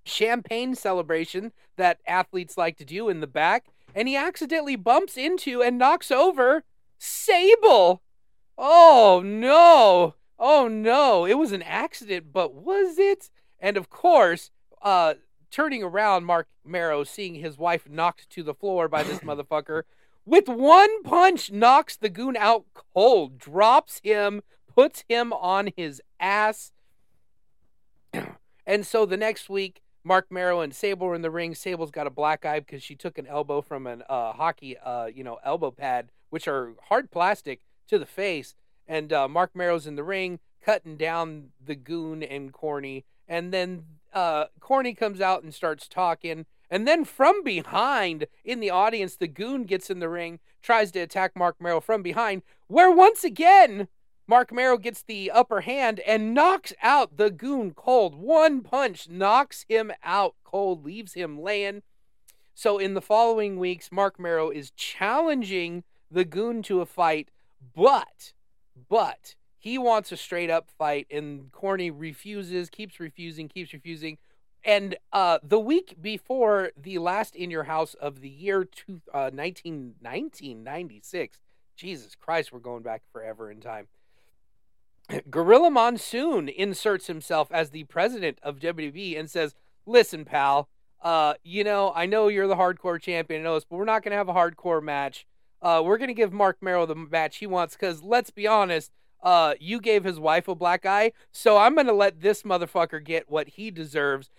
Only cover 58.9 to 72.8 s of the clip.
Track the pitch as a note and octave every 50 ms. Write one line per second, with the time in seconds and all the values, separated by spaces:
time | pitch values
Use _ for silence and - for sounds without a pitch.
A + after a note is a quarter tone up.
58.9 | F3 - - E3 E3+ F#3 F#3+ G3+ A3 C4 C#4+ - - - - - A3 A3 A3 G#3
59.9 | E3+ - - D#3+ F3+ G3+ G3 E3+ - _ _ _ - G3 G3+ F#3+ F3+ D#3+ C#3+ D3
60.9 | F#3+ A3+ A3 F3+ - F3 F3+ D#3 D3 D3 D#3+ G3 G#3 G3+ G3+ G3+ G3+ G#3 - _
61.9 | _ _ _ _ _ _ _ _ _ _ _ _ _ - - A3 G3+ G3 G3 G3
62.9 | G3 F#3+ - - G#3+ A3 A#3 A#3 A3+ A3 G#3 G3+ G3 F3+ F3+ F3+ F3+ F3 - -
63.9 | F3+ F#3+ G3 G3 - - F3 E3+ E3 D#3+ D#3+ D#3+ D3 D3+ C#3 - _ - - -
64.9 | - - F#3+ G#3 A#3+ D4 E4 D#4+ D4 C4 A3 F#3+ G3 F3+ E3+ E3+ E3+ F3 F3 _
65.9 | _ _ _ _ D#3 F3+ F#3 E3 E3+ F#3+ A3 A#3 A#3 A3+ G3+ - G3 F3+ F3 -
66.9 | - - F3 D#3+ D#3 D#3 D3 _ _ _ _ _ _ _ C3+ B2 - D#3+ G3+ C4+
67.9 | C#4 - - - _ - - - _ _ _ _ _ _ _ _ _ B2+ B2 -
68.9 | G3 A3+ F#3 C#3 - - - - - _ _ _ _ _ - G#3+ B3 C4 B3 A#3+
69.9 | A3+ G#3+ - - F3+ D#3 - - F3 F3 F3 E3 E3 E3 - _ _ - D#3 D3
70.9 | D3 C#3+ - - D3 D3 D3+ D3 C#3+ C#3 C3+ C3+ _ - G3 G3 G3 F#3 F3+ E3+
71.9 | D3 C#3+ D#3+ D#3+ C#3+ - - G3+ G#3 G3+ F#3+ F3 F3+ F3+ F3 E3 _ -